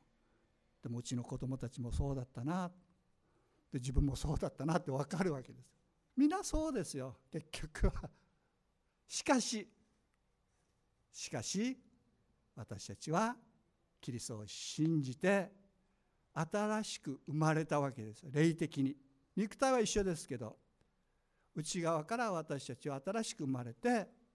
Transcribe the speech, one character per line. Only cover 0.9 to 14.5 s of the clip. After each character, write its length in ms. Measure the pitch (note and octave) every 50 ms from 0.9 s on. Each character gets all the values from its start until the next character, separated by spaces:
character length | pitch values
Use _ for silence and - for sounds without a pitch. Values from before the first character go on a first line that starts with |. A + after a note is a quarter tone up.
| A#2+ A#2+
う 20 |
ち 120 | B2 - B2+
の 80 | A#2+
子 140 | A#2+ - C3+
供 220 | B2 - B2+ C3+ C3
た 100 | A#2+ A#2
ち 100 | - C3+
も 140 | A#2+ A#2
そ 180 | - - C#3+ C#3
う 60 | C#3
だ 60 | C3
っ 40 | B2
た 160 | - - A#2+
な。 280 | A#2+ D3+ F3 F#3 F3+ F3 - - - _ _ _ _ _ _ _ _ _ _ _ _ _ _ _ _ _
で、 80 | - C3
自 140 | B2 C#3
分 140 | B2 C#3+ C#3+
も 100 | C#3 C3
そ 160 | - - D3
う 60 | C#3 C3
だ 100 | - D3
っ 80 | -
た 80 | - C3+
な 140 | D3+ E3 F3+
っ 40 |
て 80 | F3 D3
わ 140 | C3 C3+ C#3
か 180 | - - D#3+
る 120 | G3 F3 C#3+
わ 80 | C3
け 100 | - -
で 100 | A#2 B2
す。 140 | - - _ _ _ _ _ _ _ _ -
み 100 | B3+ C#4+
ん 40 | D4
な 120 | F#4 G4+
そ 280 | - - - D#4 D#4 D#4+
う 20 |
で 100 | C4 G#3+ D3+
す 120 | - -
よ、 220 | C3+ C3 C3 - - _ _
結 160 | - D#3 - -
局 380 | - - - - - - - -
は。 220 | - - - - - _ _ _ _ _ _ _ _ _ _ _ _ _ _ _ _ _ _
し 160 | - - -
か 160 | - - C#4 A#3+
し、 300 | - - A#3 G#3 - - _ _ _ _ _ _ _ _ _ _ _ _ _ _ _ _ _ _ _ _ _ _ _ _ _ _ _ _
し 180 | - - - -
か 120 | - A#2+
し、 360 | G2+ - - F#3+ A3+ B3+ B3+ - - - _ _ _ _ _ _ _ _ _ _ _ _ -
私 300 | - A2 - G#2+ F2+ -
た 100 | - G2
ち 140 | - - D3+
は 260 | D#3 F#3+ A3 A#3 A#3+ - - _ _ _ _ _ _ _ _ _ _ -
キ 100 | - C3+
リ 80 | A#2+ A2
ス 100 | - -
ト 100 | A#2 G#2
を 80 | G#2
信 560 | F#2+